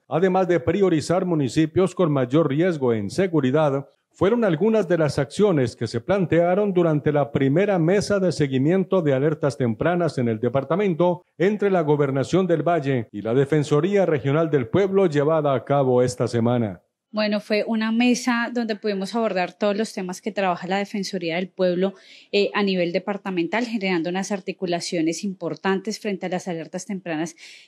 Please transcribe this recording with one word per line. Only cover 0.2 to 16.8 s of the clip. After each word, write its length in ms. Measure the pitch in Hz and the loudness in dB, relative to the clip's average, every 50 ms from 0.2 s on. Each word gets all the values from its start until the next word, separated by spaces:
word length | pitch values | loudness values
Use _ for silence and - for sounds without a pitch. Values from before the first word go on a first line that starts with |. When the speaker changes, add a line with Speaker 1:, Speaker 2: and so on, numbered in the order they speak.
| 185 190 180 190 190 | 2 2 2 2 2
Speaker 1:
de 120 | 175 175 165 | 2 0 0
priorizar 680 | 170 165 160 202 196 185 170 151 143 - 165 190 185 | 0 0 0 2 2 2 2 2 0 0 0 0 0
municipios 720 | 180 170 156 139 117 - 151 160 156 - 175 190 180 - | 0 0 0 0 0 2 0 0 2 2 0 0 0 0
con 160 | - 185 156 | 0 0 2
mayor 360 | 147 139 127 120 127 160 165 | 2 0 0 2 2 2 2
riesgo 460 | 147 135 151 175 190 170 147 131 123 113 | 2 2 0 0 0 0 0 0 0 0
en 160 | 107 101 95 | 0 -2 -4
seguridad, 800 | - - 196 185 165 156 135 127 131 156 156 147 135 139 135 - _ _ _ _ | -2 -2 -2 0 0 0 2 2 2 2 2 2 0 -2 -4 -8 _ _ _ _
fueron 320 | _ - 170 190 233 240 226 | _ 0 0 2 2 2 2
algunas 440 | 196 165 147 185 226 220 214 196 | 2 2 2 2 2 2 2 2
de 120 | 165 180 160 | 2 2 2
las 180 | 156 143 - | 2 0 0
acciones 580 | 156 139 - - - 202 208 175 143 127 113 - | -2 -4 -2 0 2 2 4 4 2 0 0 -2
que 120 | - 120 | -6 -8
se 140 | 110 - 117 | -6 -6 -6
plantearon 720 | - - 190 202 180 156 160 165 170 175 185 202 214 202 | -2 -2 0 0 0 2 2 2 2 2 2 2 0 2
durante 400 | 180 180 170 165 156 147 - 151 | 2 2 2 2 2 2 0 0
la 200 | 147 147 143 139 | 2 2 0 0
primera 480 | - - 135 135 139 175 202 202 196 180 | 0 0 2 2 2 2 2 2 2 2
mesa 400 | 156 165 196 208 - - 202 196 | 2 2 2 2 0 0 0 0
de 120 | 185 175 | 0 0
seguimiento 680 | 139 - 151 139 131 127 135 156 180 190 185 - 190 190 | 0 0 -2 0 0 0 2 2 2 2 0 0 0 2
de 120 | 165 147 135 | 2 2 2
alertas 440 | 131 139 160 156 156 160 143 - | 2 2 0 0 0 -2 -2 -2
tempranas 600 | - 131 117 110 - 131 165 180 175 170 151 - 139 | 0 -2 -2 -2 0 0 0 0 0 0 -2 -2 -2
en 80 | 123 | -2
el 120 | 117 113 107 | -2 0 -2
departamento 840 | 120 120 117 135 135 - 214 196 214 196 165 147 175 180 175 170 - _ _ - | -2 0 0 -2 -2 0 -2 0 0 0 0 2 2 2 0 -2 -6 _ _ 0
entre 320 | 160 196 214 - 208 202 | 0 0 2 0 0 2
la 100 | 190 180 | 2 2
Gobernación 640 | 160 147 151 143 147 135 131 139 127 - - 185 190 | 2 2 2 2 2 0 0 -2 -2 0 0 0 2
del 160 | 170 170 151 | 2 0 0
Valle 460 | 147 170 175 165 135 139 135 123 110 - | 0 0 0 0 0 0 -2 -2 -4 -6
y 120 | - 104 98 | -8 -8 -4
la 100 | 110 117 | 0 2
Defensoría 720 | 135 139 135 156 151 139 139 147 147 151 196 202 202 185 | 2 2 2 2 0 2 2 2 2 2 2 2 2 2
Regional 460 | 170 156 131 107 139 139 160 170 156 | 2 0 0 0 0 2 2 2 2
del 160 | 147 139 123 | 0 0 0
Pueblo 400 | - - 170 202 190 190 196 196 | 0 2 2 2 2 4 2 2
llevada 480 | 175 143 143 139 151 165 160 147 143 135 | 4 2 2 2 2 2 2 2 0 0
a 100 | 120 - | 0 0
cabo 380 | - 139 143 139 127 123 123 127 | 0 0 2 2 4 4 4 2
esta 240 | 123 123 - 127 | 2 0 -2 -4
semana. 560 | 113 - 117 113 117 123 120 113 104 92 - | -2 0 0 2 2 2 0 0 -2 -6 -10